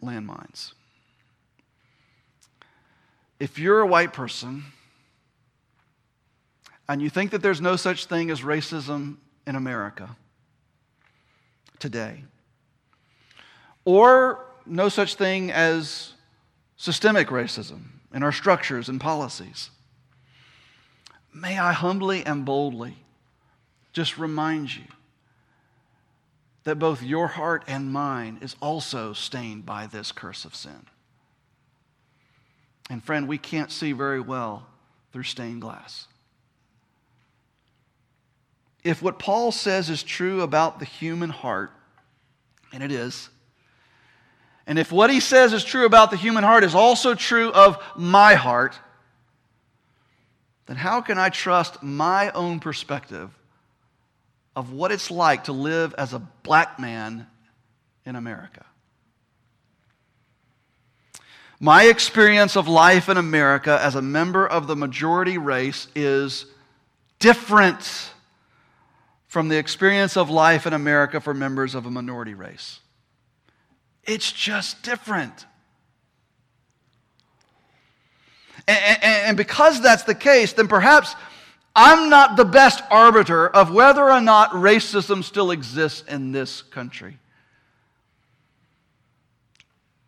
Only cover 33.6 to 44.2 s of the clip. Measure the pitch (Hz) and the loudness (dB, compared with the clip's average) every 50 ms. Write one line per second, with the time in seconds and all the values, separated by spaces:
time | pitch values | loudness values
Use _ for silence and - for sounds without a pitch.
33.6 | 147 - - - 160 151 139 123 139 139 135 131 123 127 131 127 120 110 104 104 | -10 -10 -12 -10 -10 -10 -8 -8 -8 -8 -8 -8 -10 -10 -10 -10 -10 -12 -12 -16
34.6 | 127 _ _ _ _ _ _ _ _ _ - 127 123 - - - 120 117 117 117 | -18 _ _ _ _ _ _ _ _ _ -18 -16 -14 -14 -14 -14 -14 -16 -16 -16
35.6 | 113 113 - - - - - - - _ _ _ _ _ _ _ _ _ _ _ | -16 -18 -20 -20 -20 -20 -20 -20 -20 _ _ _ _ _ _ _ _ _ _ _
36.6 | _ _ _ _ _ _ _ _ _ _ _ _ _ _ _ _ _ _ _ _ | _ _ _ _ _ _ _ _ _ _ _ _ _ _ _ _ _ _ _ _
37.6 | _ _ _ _ _ _ _ _ _ _ _ _ _ _ _ _ _ _ _ _ | _ _ _ _ _ _ _ _ _ _ _ _ _ _ _ _ _ _ _ _
38.6 | _ _ _ _ - 170 160 - 170 185 175 - - 202 196 226 240 233 220 - | _ _ _ _ -6 -6 -6 -4 -6 -8 -8 -8 -6 -4 -4 -2 -2 -4 -6 -6
39.6 | - 202 190 190 175 156 160 143 - - - - 180 185 196 185 175 147 151 151 | -6 -4 -4 -4 -4 -6 -8 -10 -10 -12 -10 -8 -6 -6 -6 -6 -6 -4 -2 -2
40.6 | 160 160 - - 147 - - - 160 165 165 170 170 160 143 - - 123 104 95 | -2 -2 -4 -10 -18 -18 -16 -12 -10 -10 -8 -8 -10 -10 -12 -12 -10 -8 -8 -8
41.6 | 98 - _ _ _ _ _ _ _ _ _ _ _ _ _ _ _ _ _ _ | -10 -12 _ _ _ _ _ _ _ _ _ _ _ _ _ _ _ _ _ _
42.6 | _ _ - 127 139 143 143 123 117 123 123 - - - _ _ _ _ _ _ | _ _ -18 -14 -12 -10 -10 -8 -10 -10 -14 -16 -20 -20 _ _ _ _ _ _
43.6 | _ _ _ _ _ _ _ _ _ _ _ _ | _ _ _ _ _ _ _ _ _ _ _ _